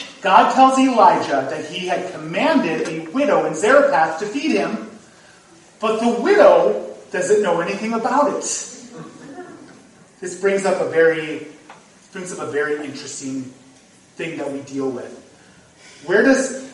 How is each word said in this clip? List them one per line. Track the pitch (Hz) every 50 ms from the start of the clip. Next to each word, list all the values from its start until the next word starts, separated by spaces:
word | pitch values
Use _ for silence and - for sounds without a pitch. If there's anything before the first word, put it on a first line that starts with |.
| - - - -
God | - - - 233 - -
tells | 190 254 262 262 269 269
Elijah | 269 262 240 220 - 165 - - - 160 143 - - -
that | 156 151 -
he | - 180 185 180
had | 180 175 - - -
commanded | - 156 156 160 175 - 262 311 320 262 - 165 160 160 156 160
a | 160 160 - -
widow | - 269 294 - 180 - 151
in | 156 151
Zarephath | - 202 226 269 294 - - 170 165 160 160 - -
to | 208
feed | 208 - 277 311 294
him, | 220 - - - - - - - - - - - _ - _ - _ _ _ _ - - _ _ _ -
but | 214 220 220 226
the | 240 240 214 -
widow | 262 370 415 - - - - - - - - - - - - - - -
doesn't | 202 180 180 - 214 208
know | 208 180 165 170
anything | 175 196 202 208 214 226
about | 233 226 - - 262 285 285 - -
it. | - - - - - - - - - - - - - - - - - - - 277 359 359 349 - - - - - - - - _ - - _ _ -
This | 185 175 - -
brings | 196 196 196 196 190
up | 190 - -
a | - -
very, | 160 165 165 165 160 160 156 156 147 135 - - - - - - - - _ _ _ _ _ _
brings | - 190 180 -
up | - - - 156
a |
very | 143 143 143 147 147 147 147
interesting | 135 127 - - - - - 139 135 135 131 127 - - - - - _ _ _ _ _ _ _ _ _
thing | - 170 165 151 151
that | 143 135
we | 135 139
deal | 135 - 139 135 135 135
with. | 120 120 - - - - - - - _ - - _ - _ _ _ _ - - - - 139
Where | 160 185 220
does, | 247 269 262 - - - - - - -